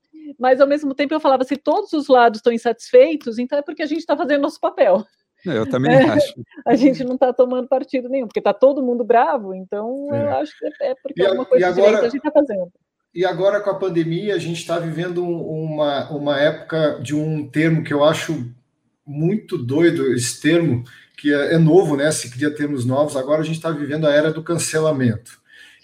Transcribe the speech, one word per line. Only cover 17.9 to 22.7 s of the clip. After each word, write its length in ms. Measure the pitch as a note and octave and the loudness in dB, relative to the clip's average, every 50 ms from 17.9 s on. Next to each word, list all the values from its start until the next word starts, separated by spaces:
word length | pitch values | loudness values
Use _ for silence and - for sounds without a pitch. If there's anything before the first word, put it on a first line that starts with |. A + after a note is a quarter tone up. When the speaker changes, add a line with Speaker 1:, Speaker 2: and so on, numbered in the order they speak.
| D3 | 0
Speaker 3:
eu 80 | C#3+ C#3+ | 2 2
acho 480 | D3+ D#3+ D#3 - - D#3+ C#3 B2 B2 - _ _ _ _ _ _ _ _ _ _ | 2 2 0 -2 -6 -6 -6 -8 -10 -14 _ _ _ _ _ _ _ _ _ _
muito 500 | - C#3 D3 D#3 F3 G3+ A3 - - F#3 | -12 -6 -4 -2 -2 -2 -4 -6 -6 -8
doido, 560 | E3 B2 A#2 C3+ D3+ F3 E3+ E3 - C3+ C3+ A#2+ | -6 -4 -2 0 2 2 2 2 2 0 0 0
esse 300 | B2+ A#2+ - - - - | 0 -2 -4 -4 -2 0
termo, 400 | D3 E3 E3+ E3 D3+ B2 A#2 - - - - - _ _ | 2 2 2 2 2 0 -2 -4 -8 -16 -20 -20 _ _
que 160 | - - D3 D3 | -6 -2 0 0
é, 200 | C#3+ C#3+ - E3 | 0 2 2 4
é 40 | E3 | 4
novo, 380 | E3 D#3 D#3 F#3 G3 D#3 D3 | 6 6 6 6 6 4 2
né? 140 | C3+ C#3 D#3 D3+ | 0 0 0 0
Se 180 | - - B2 | -2 -6 -10
cria 200 | A#2+ B2 C#3+ D3+ D3 | -8 -4 -4 -4 -4
termos 300 | D3 D3 D3 | -4 -4 -4